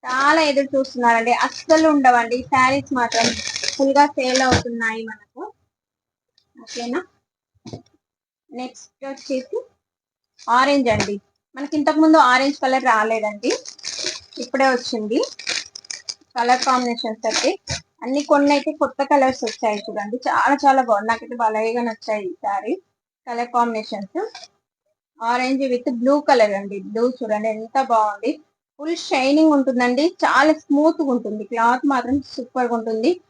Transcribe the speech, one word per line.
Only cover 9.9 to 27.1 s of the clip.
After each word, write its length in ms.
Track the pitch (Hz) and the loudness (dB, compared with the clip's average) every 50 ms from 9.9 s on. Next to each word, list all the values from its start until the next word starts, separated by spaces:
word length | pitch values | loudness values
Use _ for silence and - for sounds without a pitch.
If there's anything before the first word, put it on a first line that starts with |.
| _ _ _ _ _ _ _ _ _ _ - - | _ _ _ _ _ _ _ _ _ _ -4 0
ఆరెంజ్ 400 | 226 247 262 277 285 285 262 240 | 2 2 4 4 2 2 2 2
అండి, 320 | 214 208 202 202 208 202 _ _ _ _ _ _ _ | 2 0 0 -2 -4 -8 _ _ _ _ _ _ _
మనకి 200 | 262 285 285 - | -12 -10 -4 -2
ఇంతకు 240 | 302 285 311 311 302 | 0 0 2 4 4
ముందు 180 | 311 311 311 320 | 6 6 8 8
ఆరెంజ్ 400 | 277 247 247 254 269 277 277 - | 6 6 4 4 2 0 -2 -2
కలర్ 260 | - 262 262 262 254 | -2 0 0 2 2
రాలేదండి, 680 | 254 226 220 214 220 226 220 214 208 208 208 208 254 440 523 - - - - - - - - - - - - - - - - | 2 2 2 2 0 0 -2 -2 -4 -6 -4 -2 -2 -2 -2 -6 -14 -20 -16 -14 -14 -12 -8 -8 -8 -10 -10 -16 -18 -14 -14
ఇప్పుడే 300 | 247 - - 269 262 269 | -14 -6 -2 0 2 2
వచ్చింది. 540 | 262 240 240 - - 226 214 208 220 302 480 539 - _ - - - - - - _ - _ - - - - - - _ _ _ _ 254 | 2 0 -2 -4 -6 -6 -4 -2 -2 -2 -2 -2 -6 _ -8 -6 -6 -6 -6 -10 _ -20 _ -14 -14 -14 -12 -14 -16 _ _ _ _ -4
కలర్ 260 | 240 240 247 254 254 | 0 2 2 2 2
కాంబినేషన్స్ 640 | 269 269 247 247 240 233 240 - 233 220 - - | 0 0 0 0 -2 -4 -4 -6 -8 -8 -4 -4
అయితే 320 | 226 214 220 - 262 392 381 _ - - - - _ _ _ - | -4 -2 0 0 -2 -2 -2 _ -10 -12 -12 -12 _ _ _ -8
అన్ని, 200 | 233 262 285 294 | -4 -4 -4 0
కొన్ని 300 | 294 302 285 285 285 285 | 2 2 4 4 4 2
అయితే 200 | 285 285 311 302 | 2 0 -4 -4
కొత్త 320 | - 302 262 - - 277 | -4 -4 -4 -2 -4 -2
కలర్స్ 400 | 262 294 285 269 262 262 262 - | 0 2 2 2 2 0 -2 -6
వచ్చాయి 340 | 226 - - - 220 214 208 | -8 -8 -4 -4 -4 -2 -4
చూడండి, 380 | - - 208 208 208 208 214 | -6 -8 -10 -8 -8 -8 -8
చాలా 380 | 254 - 277 - 233 208 240 277 | -6 -4 -2 0 0 2 2 0
చాలా 280 | 269 285 277 269 269 254 | 2 4 4 4 4 4
బాగుంది, 260 | 233 220 202 208 220 | 2 0 0 2 -2
నాకైతే 280 | 226 226 - 226 240 | -4 -4 -4 -12 -6
భలేగా 460 | 240 240 220 220 214 220 226 226 240 240 | -2 -2 0 0 0 -2 -2 -2 -2 -4
నచ్చాయి 460 | 233 220 214 - - 214 214 202 185 | -4 -6 -8 -8 -6 -6 -6 -6 -8
ఈ 40 | 180 | -10
శారీ 420 | - - 208 202 196 202 220 311 381 _ _ _ _ _ _ _ _ _ - | -8 -8 -6 -6 -4 -4 -4 -6 -6 _ _ _ _ _ _ _ _ _ -12
కలర్ 200 | 240 233 240 240 | -6 -6 -6 -4
కాంబినేషన్స్. 800 | 240 247 240 240 226 220 214 - - 202 202 - _ 320 415 466 - - - - _ _ _ _ _ _ _ _ _ _ _ _ _ 302 226 226 240 | 0 0 0 0 -2 -6 -8 -8 -10 -10 -10 -8 _ -6 -6 -6 -10 -16 -20 -20 _ _ _ _ _ _ _ _ _ _ _ _ _ _ -4 -2 -2
Orange 320 | 247 254 254 269 262 277 262 247 | 0 0 0 0 0 0 0 -2
with 220 | 247 247 302 254 233 233 | -2 -2 -4 -4 0 2
blue 180 | 262 285 294 | 2 2 2
color 340 | 285 - 277 247 220 214 202 | 4 2 4 4 4 2 2
అండి, 260 | 196 202 202 202 202 | -2 -6 -6 -10 -10
బ్లూ 300 | 190 196 208 226 233 254 | -10 -8 -4 -2 0 -2